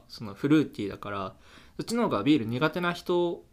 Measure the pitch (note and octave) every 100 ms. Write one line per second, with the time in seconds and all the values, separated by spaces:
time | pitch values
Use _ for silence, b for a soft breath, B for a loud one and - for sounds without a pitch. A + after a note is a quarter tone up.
0 | - - G#2+ G2 C#3 D#3 C#3 - G2+ F#2+
1 | G2+ G2+ F#2+ - B B B - - A#3
2 | G#3 A2+ A#2 D3+ A2 B2 D#3 F3 F3 E3+
3 | - F3 F3 F3 -